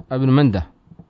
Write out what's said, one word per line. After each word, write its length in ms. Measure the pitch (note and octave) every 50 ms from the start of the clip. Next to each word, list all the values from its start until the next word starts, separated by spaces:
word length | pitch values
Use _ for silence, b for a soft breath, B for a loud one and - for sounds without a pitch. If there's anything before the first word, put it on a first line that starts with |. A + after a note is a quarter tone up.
| - -
ابن 180 | C3 C3 C3+ C3
منده. 360 | B2+ C#3+ D3 C3 G2 F#2 E2+ - _ _ _ - - - - _